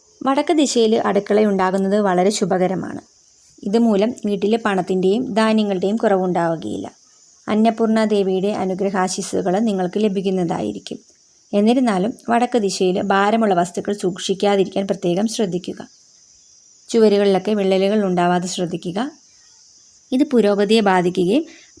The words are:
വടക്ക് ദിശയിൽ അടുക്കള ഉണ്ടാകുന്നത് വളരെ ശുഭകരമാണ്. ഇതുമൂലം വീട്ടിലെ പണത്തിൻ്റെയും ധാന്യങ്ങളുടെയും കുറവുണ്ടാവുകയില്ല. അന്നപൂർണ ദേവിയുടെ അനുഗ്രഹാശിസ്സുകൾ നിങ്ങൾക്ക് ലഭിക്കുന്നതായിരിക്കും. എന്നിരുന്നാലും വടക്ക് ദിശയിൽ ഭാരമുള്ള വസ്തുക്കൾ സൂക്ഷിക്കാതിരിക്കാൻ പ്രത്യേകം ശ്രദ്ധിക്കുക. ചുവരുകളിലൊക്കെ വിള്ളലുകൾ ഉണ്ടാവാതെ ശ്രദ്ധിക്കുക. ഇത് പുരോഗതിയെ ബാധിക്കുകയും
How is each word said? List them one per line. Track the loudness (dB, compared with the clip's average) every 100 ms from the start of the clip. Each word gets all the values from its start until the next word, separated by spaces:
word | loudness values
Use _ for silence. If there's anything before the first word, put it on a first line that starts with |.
| _ _
വടക്ക് | -2 0 2
ദിശയിൽ | 2 2 2 2 2
അടുക്കള | 0 0 2 2 2
ഉണ്ടാകുന്നത് | 2 0 0 0 2
വളരെ | 2 2 2
ശുഭകരമാണ്. | 0 0 0 0 -2 -6 -10 -16 _ _ _ _ _
ഇതുമൂലം | -2 2 4 2 0 -2
വീട്ടിലെ | -4 -2 0 0
പണത്തിൻ്റെയും | 0 -2 0 0 2 0 -2
ധാന്യങ്ങളുടെയും | 0 2 2 0 0 -2 0
കുറവുണ്ടാവുകയില്ല. | 0 2 0 0 -2 -2 -6 -8 -10 -16 _ _ _ _ -4
അന്നപൂർണ | 0 2 2 0 0 2
ദേവിയുടെ | 2 0 0 -2 -2
അനുഗ്രഹാശിസ്സുകൾ | -4 -2 -2 -2 -2 -4 -6 -4 -2 0
നിങ്ങൾക്ക് | 0 -2 -2 -2
ലഭിക്കുന്നതായിരിക്കും. | -2 -2 -2 -2 -2 -4 -6 -8 -12 -16 -16 _ _ _ _
എന്നിരുന്നാലും | 0 2 2 2 0 -2 -6 -2
വടക്ക് | 0 0 0
ദിശയിൽ | -2 0 0 0
ഭാരമുള്ള | 0 2 2 2 2
വസ്തുക്കൾ | 2 0 -4 -6 -4
സൂക്ഷിക്കാതിരിക്കാൻ | -4 -4 -4 -2 0 2 0 -2 -4
പ്രത്യേകം | -2 -2 0 -2
ശ്രദ്ധിക്കുക. | -2 -4 -4 -8 -12 -16 -20 _ _ _ _ _ _ _ _ -4
ചുവരുകളിലൊക്കെ | 2 4 4 2 2 0
വിള്ളലുകൾ | -2 0 2 2 0
ഉണ്ടാവാതെ | 0 0 2 0 -2
ശ്രദ്ധിക്കുക. | -4 -6 -6 -8 -6 -8 -10 _ _ _ _ _ _ _ _ _
ഇത് | -2
പുരോഗതിയെ | 2 2 2 2 2 2
ബാധിക്കുകയും | 4 2 2 0 0 0 -2 -10 -20 -8